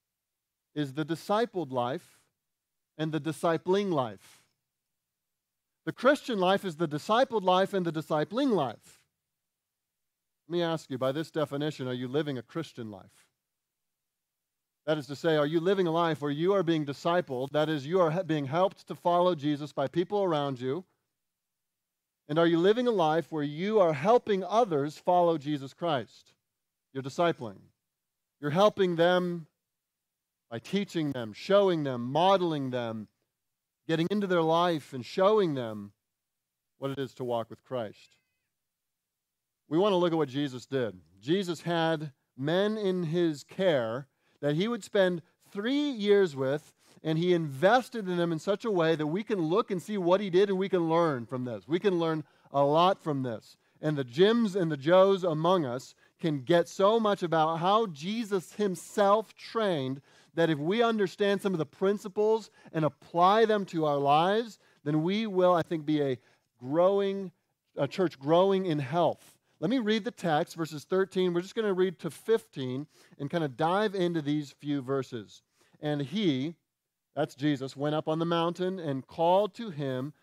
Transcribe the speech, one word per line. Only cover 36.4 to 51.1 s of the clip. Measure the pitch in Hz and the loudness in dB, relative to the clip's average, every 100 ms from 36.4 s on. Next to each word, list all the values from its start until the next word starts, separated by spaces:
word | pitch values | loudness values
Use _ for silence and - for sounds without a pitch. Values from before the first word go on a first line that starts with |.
| _ _ _ _ | _ _ _ _
what | 139 | -8
it | 135 | -6
is | 127 - | -8 -8
to | |
walk | 123 117 110 | -4 -4 -4
with | 110 | -14
Christ. | _ 127 104 - _ _ _ _ _ _ _ _ _ _ _ _ _ _ _ _ _ | _ -8 -8 -12 _ _ _ _ _ _ _ _ _ _ _ _ _ _ _ _ _
We | 156 | 0
want | 208 | 2
to | 180 | 2
look | 175 | 2
at | 160 | 0
what | 139 | -2
Jesus | 143 143 123 - | -2 -4 -8 -6
did. | 135 110 92 - 95 | -4 -4 -8 -20 _
Jesus | 127 196 180 165 | -2 -2 -2 -6
had | 170 170 165 156 151 - _ 127 | -4 0 0 -2 -6 -14 _ -8
men | 143 180 208 214 | -2 0 0 -2
in | 196 185 | -2 -2
his | 160 175 170 143 | -2 0 0 -2
care | - - 190 139 113 123 139 _ _ _ | -10 -2 2 2 0 -6 -10 _ _ _
that | 147 151 | -2 0
he | 220 | -2
would | 233 | -4
spend | - 202 185 175 - _ _ | -2 2 2 0 -8 _ _
three | 202 226 285 294 | -6 -2 -2 -2
years | 226 202 202 185 135 | -2 4 4 4 0
with, | 131 151 - _ _ - | -2 -2 -6 _ _ -8
and | 156 160 | -4 0
he | 180 | 2
invested | 175 156 131 185 247 - 233 185 | 2 0 2 4 4 2 -6 -4
in | 175 | -2
them | 170 | -2
in | 160 | -2
such | 196 202 233 | -2 -2 0
a | |
way | 180 160 156 | 2 2 2
that | 151 | 0
we | 190 | -4
can | 226 202 | -4 -2
look | 156 202 220 | 0 0 0
and | 185 | -6
see | - 202 | -4 -2
what | 175 196 | 2 2
he | 202 | 4
did, | 180 202 | 2 2
and | 190 | 2
we | 196 | 0
can | 185 165 | 0 2
learn | 165 165 | 2 2